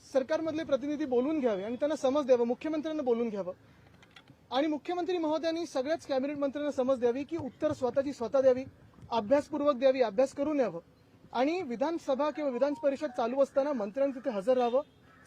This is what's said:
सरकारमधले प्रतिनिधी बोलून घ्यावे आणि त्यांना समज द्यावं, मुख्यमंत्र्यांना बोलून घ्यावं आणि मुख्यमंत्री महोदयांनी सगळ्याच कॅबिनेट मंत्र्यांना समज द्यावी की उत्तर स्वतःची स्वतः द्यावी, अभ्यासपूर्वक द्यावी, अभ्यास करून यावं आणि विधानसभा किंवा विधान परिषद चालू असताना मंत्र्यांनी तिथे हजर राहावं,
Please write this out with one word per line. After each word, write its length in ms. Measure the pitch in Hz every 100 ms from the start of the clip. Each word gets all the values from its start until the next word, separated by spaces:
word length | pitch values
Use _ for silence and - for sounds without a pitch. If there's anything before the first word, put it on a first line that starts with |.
| -
सरकारमधले 520 | 269 262 311 320 311
प्रतिनिधी 400 | 311 269 285 294
बोलून 360 | 294 247 269 320
घ्यावे 220 | 240 190
आणि 140 | 208 247
त्यांना 200 | 294 302
समज 300 | 262 294 262
द्यावं, 200 | 240 240
मुख्यमंत्र्यांना 560 | 247 311 311 320 311
बोलून 260 | 254 233 233
घ्यावं 260 | 202 180 - - - - - - - - - -
आणि 160 | 254 320
मुख्यमंत्री 520 | 302 - 359 349 359
महोदयांनी 480 | 311 320 330 330 339
सगळ्याच 400 | 277 262 330 -
कॅबिनेट 300 | 269 277 294
मंत्र्यांना 340 | 277 294 294
समज 280 | 277 254 262
द्यावी 260 | 240 254
की 120 | 285 330
उत्तर 360 | 269 - 302
स्वतःची 400 | 294 247 269 277
स्वतः 280 | 254 220 269
द्यावी, 240 | 262 247 269 - - - -
अभ्यासपूर्वक 640 | 233 208 285 285 294 294
द्यावी, 280 | 247 269 262
अभ्यास 300 | 226 196 269
करून 280 | - 285 294
यावं 200 | 220 165 - _ _ _ -
आणि 300 | 233 277 359
विधानसभा 680 | 294 226 294 339 - 262 302
किंवा 200 | 294 285
विधान 240 | 240 277
परिषद 360 | 277 285 277 302 -
चालू 260 | 233 269
असताना 300 | 262 277 285
मंत्र्यांनी 460 | 262 208 262 277 254
तिथे 120 | 277
हजर 260 | 202 196 254
राहावं, 260 | 240 254 - _ - -